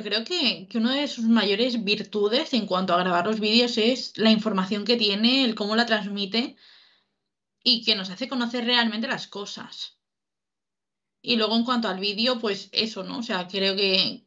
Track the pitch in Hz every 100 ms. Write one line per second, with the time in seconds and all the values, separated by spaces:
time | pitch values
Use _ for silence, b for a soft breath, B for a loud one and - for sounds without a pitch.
0 | 208 214 226 359 254 165 190 240 226 277
1 | 294 - 226 226 196 202 247 233 190 208
2 | 202 214 208 247 320 240 190 185 185 175
3 | 180 175 190 220 214 233 240 226 220 254
4 | - - 220 214 220 196 190 208 202 240
5 | 208 202 226 269 254 220 208 220 226 214
6 | 196 202 196 226 285 b b b b b
7 | b _ _ _ _ _ 254 233 226 208
8 | 190 180 262 262 233 240 233 247 226 214
9 | 262 196 - 196 202 - - - - _
10 | _ _ _ _ _ _ _ _ _ _
11 | _ _ - 233 214 226 233 240 220 185
12 | 202 202 240 240 226 190 - - 220 202
13 | 185 180 233 190 180 196 196 196 196 190
14 | 147 -